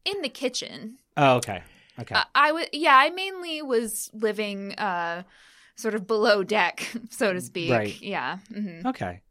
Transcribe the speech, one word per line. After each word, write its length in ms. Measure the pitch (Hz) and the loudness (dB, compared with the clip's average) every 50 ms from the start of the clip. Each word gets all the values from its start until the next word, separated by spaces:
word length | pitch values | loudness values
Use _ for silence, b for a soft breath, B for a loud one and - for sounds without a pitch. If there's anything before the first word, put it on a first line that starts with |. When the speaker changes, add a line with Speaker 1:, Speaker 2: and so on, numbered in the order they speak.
| _ | _
Speaker 1:
in 160 | 381 403 403 | -4 -4 -2
the 80 | 339 254 | -4 -6
kitchen. 680 | - - 269 - 262 - - - - 135 185 220 240 - _ _ _ - | -6 -4 -6 -4 -4 -4 -8 -8 -12 -12 -14 -14 -14 -16 _ _ _ 4
Speaker 2:
Oh, 180 | 147 135 127 123 | 6 6 6 6
okay. 260 | - - 101 90 - b b b b b b - | 2 -2 -8 -8 -10 b b b b b b -14
Okay. 160 | 113 - - | -12 -2 0
Speaker 1:
Uh, 80 | 220 - - _ | 0 0 2 _
I 120 | 254 285 302 | 4 4 4
w-, 160 | 311 330 339 - - | 4 0 -2 -4 -4
yeah, 220 | 285 320 320 277 262 | 0 4 8 8 8
I 120 | 277 311 | 8 6
mainly 520 | 349 370 381 392 381 370 349 339 320 302 | 2 -2 -6 -6 -6 -8 -8 -8 -6 -6
was 480 | 302 269 254 226 240 220 - - - - - | -4 0 0 0 0 0 -6 -8 -10 -10 -8
living, 600 | 220 220 214 208 202 214 208 202 196 196 196 - | -2 -2 -2 0 0 -4 -4 -4 -6 -8 -10 -6
uh, 480 | - - 202 180 175 170 170 170 175 185 b b b b b b b b b b | -4 -2 -2 -2 -2 -2 -4 -4 -6 -10 b b b b b b b b b b
sort 200 | - - 220 208 | -6 -4 -4 -4
of 100 | 220 185 | -4 -2
below 380 | - 226 214 208 240 208 208 190 | 0 0 2 6 6 4 4 4
deck, 440 | - 208 214 185 170 - - - - - 233 | 2 2 2 2 2 0 -4 -10 -8 -8 -10
<laughs> 80 | - - | -12 -12
so 240 | - - 262 202 185 | -4 0 0 0 0
to 80 | 180 | 0
speak. 300 | 123 120 - 180 170 - | -6 -6 -8 -6 0 2
Speaker 2:
Right. 280 | - 113 107 104 - - | 2 2 2 0 -6 -8
Speaker 1:
Yeah. 360 | - - 196 160 123 131 165 185 - - | -10 -6 -6 -4 -4 -4 -8 -8 -12 -14
Mm-hmm. 360 | 220 202 214 190 170 165 175 254 | -10 -8 -8 -8 -8 -6 -6 -6
Speaker 2:
Okay. 340 | 254 - - 92 90 98 _ _ | -4 -4 -6 -8 -8 -10 _ _